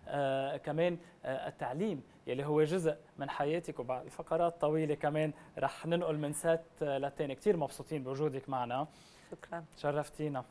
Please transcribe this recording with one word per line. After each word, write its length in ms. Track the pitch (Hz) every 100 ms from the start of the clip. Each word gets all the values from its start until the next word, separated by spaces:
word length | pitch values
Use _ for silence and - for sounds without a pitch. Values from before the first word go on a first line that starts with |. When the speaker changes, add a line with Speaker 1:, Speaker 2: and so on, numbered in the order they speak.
| -
Speaker 1:
آه، 480 | 143 135 135 135 143
كمان، 420 | - 151 175 175 - -
آه، 240 | 127 131 -
التعليم 540 | - 127 139 214 151 - - -
يلي 180 | 127 143
هو 160 | 151
جزء 340 | 156 185 160 147 - -
من 120 | 139
حياتك، 500 | - 147 165 170 -
وبعد 240 | 120 127
الفقرات 560 | 123 - 170 165 170 170
طويلة 340 | 151 156 156
كمان 380 | 147 151 151 156 147 - -
رح 280 | 135 - 165
ننقل 320 | 170 170 151
من 140 | 147
سات، 320 | 147 165 165 165 -
آه، 160 | 147 139
للتاني. 360 | 139 - 147
كتير 220 | 135 208 175
مبسوطين 460 | 143 - 135 156
بوجودك 440 | 131 135 151 135 135
معنا. 380 | 131 120 127 156 - - - -
Speaker 2:
شكرًا. 340 | - - 170 160 -
Speaker 1:
شرفتينا. 680 | 147 147 147 - 151 135 -